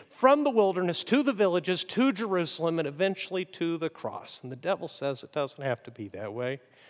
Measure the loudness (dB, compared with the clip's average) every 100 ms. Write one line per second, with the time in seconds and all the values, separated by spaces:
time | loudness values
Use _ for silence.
0 | -20 2 6 6 4 4 4 4 0 -2
1 | 2 2 4 4 4 2 0 -2 -2 2
2 | 2 2 0 0 0 -2 0 0 -2 0
3 | 0 0 -4 -6 -4 -4 -2 -2 -4 -4
4 | -8 -8 -10 -10 -10 -6 -2 -2 -4 -6
5 | -4 -4 -6 -4 -4 -4 -4 -4 -6 -12
6 | -12 -10 -8 -6 -6 -6 _ _